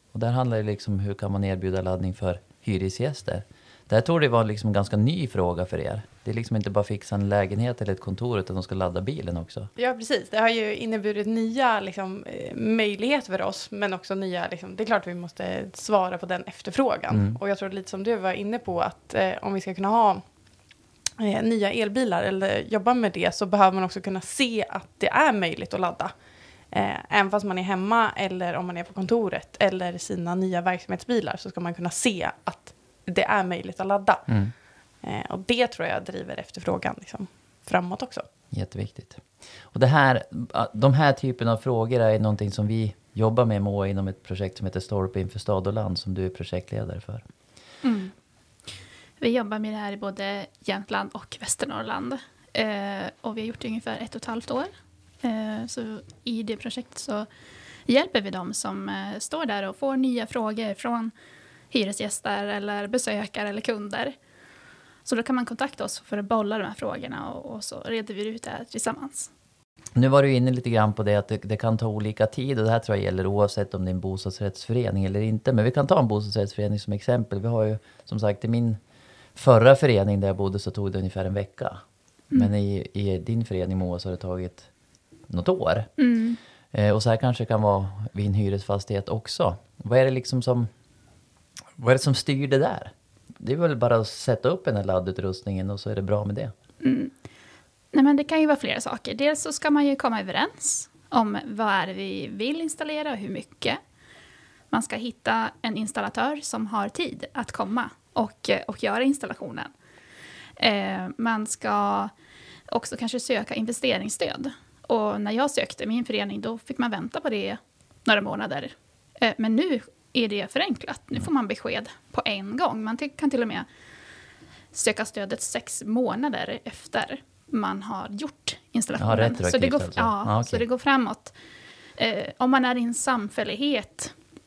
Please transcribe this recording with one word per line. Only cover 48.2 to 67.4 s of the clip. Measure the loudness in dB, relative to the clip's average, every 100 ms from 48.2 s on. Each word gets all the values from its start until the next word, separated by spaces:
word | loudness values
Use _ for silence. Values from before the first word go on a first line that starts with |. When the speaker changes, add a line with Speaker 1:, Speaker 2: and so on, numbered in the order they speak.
| _ _ _ _ -18 -18 -20 -20 -20 _
Speaker 3:
Vi | 0 0
jobbar | 0 -4
med | -4
det | -6
här | -8
i | -6
både | -8 -6 -6 -6 -10 _
Jämtland | -6 -4 -4 -4 -4
och | -10 -14 -10
Västernorrland. | -6 -4 -2 -4 -6 -6 -4 -8 -10 _ _
Eh, | -2 -2 -2 -4 -6 -8 -8
och | -8 -6
vi |
har | -8
gjort | -8
det | -6
ungefär | -6 -6 -8
ett | -10
och | -10
ett |
halvt | -8 -8 -4
år. | -4 -6 -10 _ _ _ _
Eh, | -4 -2 -4 -6 -6
så | -8 -8 -10 -14 -12
i | -6 -4
det | -4 -6
projektet | -8 -10 -10 -12
så | -6 -6 -6 -14 -20 -20 -20 -6 2
hjälper | 2 4 0
vi | -2
dem | -6 -6
som, | -6 -6 -6 -6
eh, | -6 -8 -8
står | -6 -4 -4
där | -4 -6
och | -4
får | -2 0
nya | 0 0 -4
frågor | -4 -4 -4 -6
från | -4 -4 -4 -4 -8 -20 -20 -20 -20 -2
hyresgäster | 0 0 -2 -6 -4 -4 -4 -4
eller | -4 -4 -4 -2
besökare | -2 0 -4 -4 -6 -6
eller | -4
kunder. | -4 -4 -4 -4 -6 -8 _ -20 -20 -20 -20 -20 -20 _
Så | -2
då | -2
kan | 0 -2
man | -2
kontakta | -4 -6 -4
oss | -8 -8
för | -6 -6
att |
bolla | 0 0 0 -2
de |
här | -4
frågorna, | -6 -6 -6 -8 -8 -8
och, | -10